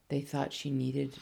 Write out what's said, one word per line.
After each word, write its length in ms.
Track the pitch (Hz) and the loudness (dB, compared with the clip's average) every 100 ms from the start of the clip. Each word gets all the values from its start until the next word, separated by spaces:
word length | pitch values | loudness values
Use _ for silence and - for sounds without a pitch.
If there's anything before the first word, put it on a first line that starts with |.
| - | -2
they 120 | 143 | -2
thought 300 | 139 143 139 | 0 0 0
she 180 | - 143 | -2 -2
needed 420 | 135 131 135 135 135 | 0 2 2 0 -4